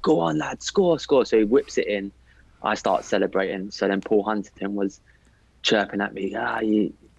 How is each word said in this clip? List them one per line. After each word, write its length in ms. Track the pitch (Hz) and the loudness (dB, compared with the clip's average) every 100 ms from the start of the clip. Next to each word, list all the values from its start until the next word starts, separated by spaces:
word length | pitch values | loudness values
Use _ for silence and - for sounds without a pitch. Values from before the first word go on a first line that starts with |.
Go 180 | - 165 | 2 2
on, 180 | 165 156 | 2 0
lad, 240 | 151 - | -4 -8
score, 360 | - - 180 160 | -4 0 2 2
score. 260 | - 143 | 4 2
So 140 | 113 113 | 4 4
he 60 | |
whips 340 | 107 131 - - | 4 2 2 -4
it 80 | - | -2
in. 240 | 101 98 - _ _ _ _ | -4 -6 -12 _ _ _ _
I 120 | - | -4
start 300 | 107 110 92 | -2 0 0
celebrating. 680 | - 104 95 98 95 95 98 | 0 -2 0 0 -2 -4 -8
So 180 | - 98 | -2 0
then 120 | 98 | 0
Paul 240 | - 107 | 2 0
Huntington 500 | 101 107 98 - 101 | 2 -4 -6 -10 -8
was 260 | 101 98 - _ _ _ _ _ _ | -4 -4 -6 _ _ _ _ _ _
chirping 380 | - 107 - 202 | 0 0 0 -2
at 140 | 196 | -4
me, 200 | 98 95 107 | -4 -6 -4
Ah, 240 | 120 113 | -6 -4
you 340 | 110 107 101 - - | 0 2 0 -4 -20